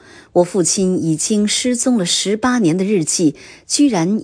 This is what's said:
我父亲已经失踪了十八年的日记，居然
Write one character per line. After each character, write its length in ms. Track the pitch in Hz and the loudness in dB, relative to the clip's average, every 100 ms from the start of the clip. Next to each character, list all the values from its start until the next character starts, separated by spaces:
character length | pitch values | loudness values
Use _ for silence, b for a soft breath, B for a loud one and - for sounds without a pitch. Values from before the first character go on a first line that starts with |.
| B B B | B B B
我 100 | 175 | 0
父 180 | 175 202 | 0 0
亲 400 | 160 - 185 180 | -2 0 0 0
已 140 | 160 156 | -2 -2
经 320 | - 208 208 | -2 0 0
失 260 | - 254 | -2 -2
踪 240 | 240 262 240 | -2 0 0
了 60 | |
十 320 | 170 - 190 214 | 0 -2 -2 -2
八 220 | 294 247 | 0 2
年 180 | 175 180 | 2 0
的 80 | |
日 180 | 190 208 | 0 0
记， 320 | 151 - 156 - B B B | 0 0 0 -2 B B B
居 220 | - 285 | 0 2
然 340 | 196 165 214 | 2 0 -2